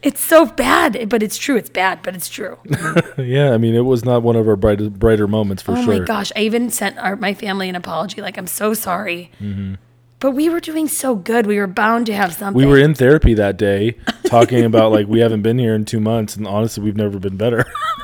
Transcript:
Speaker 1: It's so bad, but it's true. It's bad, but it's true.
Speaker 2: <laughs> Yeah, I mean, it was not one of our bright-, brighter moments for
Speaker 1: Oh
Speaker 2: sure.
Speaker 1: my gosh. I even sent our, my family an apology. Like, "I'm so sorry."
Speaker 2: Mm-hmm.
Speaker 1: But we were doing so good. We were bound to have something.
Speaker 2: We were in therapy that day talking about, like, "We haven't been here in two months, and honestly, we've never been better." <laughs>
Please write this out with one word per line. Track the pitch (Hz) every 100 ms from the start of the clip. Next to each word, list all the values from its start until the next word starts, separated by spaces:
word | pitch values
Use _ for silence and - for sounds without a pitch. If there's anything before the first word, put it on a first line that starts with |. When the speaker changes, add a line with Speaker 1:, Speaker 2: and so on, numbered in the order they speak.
Speaker 1:
It's | 285 -
so | - 330
bad, | 285 - 254 311 330 208 220
but | 233
it's | 214 -
true. | - 254
It's | -
bad, | - 185 170
but | -
it's | 185 -
true. | - 202 -
Speaker 2:
<laughs> | - 151 165 160 - -
Yeah, | 127 135 143
I | 113
mean, | 113
it | 117 127
was | 123
not | 120 120
one | 117 113
of | 110
our | 101
bright-, | 110 104 107 98
brighter | 113 110 104
moments | 107 104 95
for | -
Speaker 1:
Oh | 247
Speaker 2:
sure. | 240 196
Speaker 1:
my | 185
gosh. | 214 196 -
I |
even | 214 233 240
sent | - 202 -
our, | 190 202
my | 190
family | 196 208 190 190
an |
apology. | 180 175 160 165 -
Like, | 160 202
"I'm | 185
so | - 208
sorry." | 220 202 175 202 175 175 _
Speaker 2:
Mm-hmm. | 104 98 98 95 _ _ _ _
Speaker 1:
But | 269
we | 269 320
were | 339
doing | 330 320 311
so | - 269
good. | 226 170 233 208
We | 208
were | 196
bound | 185 214 233 226
to |
have | 202 190
something. | 165 202 127
Speaker 2:
We | 139
were | 139
in | 147
therapy | 156 127 156 120
that | 107 101 95
day | 104 98 107 120 - - -
talking | 117 113 120
about, | 117 113 110
like, | 107 104
"We | 113
haven't | 117 110
been | 107 123
here | 117
in | 110 107
two | 113
months, | 107 113 107 95
and | 104
honestly, | 104 113 -
we've | 104 104
never | 104 101
been | 98 95
better." | 113 117 -
<laughs> | 1077 640 605